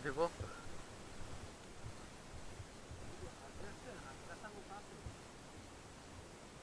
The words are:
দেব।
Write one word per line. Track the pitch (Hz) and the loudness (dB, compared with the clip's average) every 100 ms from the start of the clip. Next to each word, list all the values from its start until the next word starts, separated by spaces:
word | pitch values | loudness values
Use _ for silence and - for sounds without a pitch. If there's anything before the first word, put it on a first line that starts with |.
দেব। | 139 135 170 - 107 - - - - - - - - - - - - - - - - - - - - - - - - - - - - - - - - - - - - - - - 214 208 185 202 - - - - - - - - - - - - - - - - - - | 6 10 10 8 0 0 0 0 -2 -4 -4 0 0 0 -2 -4 -6 -4 -2 -2 -4 -6 -4 -2 -2 -2 -4 -4 -4 -2 -2 0 0 -2 -4 0 0 0 -2 -2 -2 -2 -2 -2 -2 -2 -2 -2 -2 -2 -2 -2 -4 -6 -4 -4 -4 -4 -6 -6 -4 -4 -4 -6 -6 -6